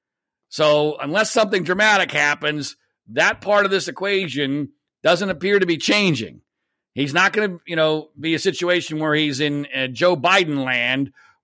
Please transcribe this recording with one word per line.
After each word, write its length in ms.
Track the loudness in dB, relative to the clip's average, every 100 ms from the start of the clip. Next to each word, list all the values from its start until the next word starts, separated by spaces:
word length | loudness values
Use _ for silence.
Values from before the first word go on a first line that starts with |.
| _ _ _ _ _
So 480 | 0 4 4 2 -2
unless 300 | -2 -2 0
something 320 | 2 2 0
dramatic 480 | 0 2 4 4 2
happens, 680 | 0 0 0 -2 -4 -8 -14 _ _ -6
that 320 | 0 0 0
part 240 | 0 2
of 60 | 2
this 180 | 0 -4
equation 840 | -6 -2 -2 -2 -4 -2 -4 -6 _ _ _
doesn't 280 | 0 0 0
appear 280 | -2 2 2
to 80 | 2
be 100 | -2
changing. 640 | 0 2 2 0 -4 -14 _ _ _ _ _
He's 200 | -6 -2
not 180 | 2 2
gonna, 260 | 2 -2 -4 -6
you 100 | 0
know, 340 | 0 0 -6 -8
be 160 | -4
a 40 | -2
situation 600 | -2 0 0 0 -2 -4
where 160 | 0
he's 260 | 0 0 -2
in, 260 | -2 -4 -6
uh, 120 | -6 -6
Joe 280 | 0 0 2
Biden 480 | 2 2 2 -2
land, 480 | -2 -2 0 -2 -4 _ _ _